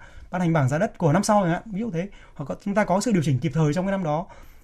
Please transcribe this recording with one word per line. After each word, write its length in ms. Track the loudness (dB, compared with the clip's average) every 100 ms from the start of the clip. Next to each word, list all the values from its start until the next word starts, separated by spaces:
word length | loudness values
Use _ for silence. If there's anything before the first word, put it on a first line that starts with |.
| -12 -20 -8
ban 100 | -2
hành 120 | 0
bảng 160 | 2 2
giá 80 | 0
đất 200 | -2 0
của 160 | 2
năm 100 | 2
sau 180 | 4 2
chẳng 100 | 2
hạn, 100 | 0 -4
ví 140 | -6
dụ 120 | -6
thế. 180 | -6 -6 -10 -18 -12
Hoặc 100 | -10
có, 100 | -8 -2
chúng 100 | 0
ta 100 | 2
có 160 | 2
sự 100 | 2
điều 120 | 2
chỉnh 160 | 2 0
kịp 120 | 0
thời 200 | 0 2
trong 120 | 0 -2
cái 60 |
năm 120 | -2
đó. 220 | -2 -4 -6 -14 -20 -20